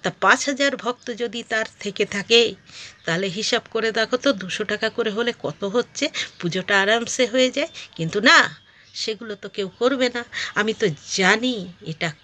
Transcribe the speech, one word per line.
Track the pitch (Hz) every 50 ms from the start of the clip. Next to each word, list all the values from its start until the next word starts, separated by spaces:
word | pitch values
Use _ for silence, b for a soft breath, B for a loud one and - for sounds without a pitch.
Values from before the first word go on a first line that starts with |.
| _
তা | 190 170 _ -
পাঁচ | 190 220 - - -
হাজার | 285 254 285 277 262
ভক্ত | - - 226 247 _ _ - 240 196 240
যদি | 233 202 240 220 - 226
তার | 220 220 - - _ -
থেকে | 208 190 - 214 196 -
থাকে, | 202 185 - 226 233 233 220 190 - _ B B B B B B B B
তাহলে | - 165 175 196 196 165 208
হিসাব | 214 - - 226 - - -
করে | 226 214 226 214 226
দেখো | 220 220 - 254 -
তো, | 285 269 190 185
দুশো | 180 - - - - 208
টাকা | 208 - 220 214
করে | - 233 220 196
হলে | 208 233 233 226 _ -
কত | - 156 - - 202 190
হচ্ছে, | 247 233 - _ - 277 302 B B B B B B
পুজোটা | - 175 151 185 180 - 208 196 196
আরামসে | 196 220 233 233 226 - - 254 240 214
হয়ে | 262 254 262 247
যায়। | 269 294 339 B B B B B
কিন্তু | - 165 160 - 175 185 262
না, | 339 311 247 - 151 - _ b b b b b b - -
সেগুলো | - 220 190 240 220 208 202 -
তো | 202 _
কেউ | - 202 190 - _
করবে | 233 247 277 254 254 247 247
না। | 240 240 - B B B B B -
আমি | 208 214 220 -
তো | 233 196 151 - - - -
জানি | - 190 185 208 220 233 254 247 214 180 185 170 _ 208 160 160
এটা | - - 165 151 _